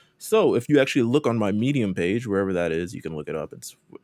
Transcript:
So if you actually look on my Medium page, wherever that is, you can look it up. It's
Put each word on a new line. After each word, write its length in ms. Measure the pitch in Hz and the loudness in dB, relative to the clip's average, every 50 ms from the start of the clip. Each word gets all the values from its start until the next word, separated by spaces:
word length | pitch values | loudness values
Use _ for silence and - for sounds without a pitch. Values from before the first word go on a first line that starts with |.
| _ _ _ - | _ _ _ -16
So 360 | - - 214 220 190 135 92 | -4 0 2 2 4 4 2
if 140 | 117 - - | 2 2 4
you 120 | 147 139 | 4 4
actually 220 | 131 - - 143 | 4 4 2 0
look 240 | 117 113 123 147 147 | 2 2 2 2 2
on 120 | 123 117 113 | 2 0 0
my 120 | 107 101 | 0 0
Medium 420 | 98 104 117 135 147 135 110 98 92 | 0 0 0 0 0 0 0 -2 0
page, 320 | 95 85 90 101 120 127 | 0 0 0 0 -2 -2
wherever 260 | 107 98 98 98 95 | -2 -2 0 0 0
that 180 | 95 87 87 82 | 0 -2 0 0
is, 220 | 80 82 90 90 - | -2 -2 -4 -6 -8
you 80 | - | -10
can 140 | - 80 80 | -10 -8 -8
look 120 | 76 73 73 | -8 -8 -6
it 60 | 76 | -6
up. 160 | 78 76 78 | -6 -8 -8
It's 240 | - - - - - _ _ _ - - | -12 -16 -18 -18 -20 _ _ _ -20 -20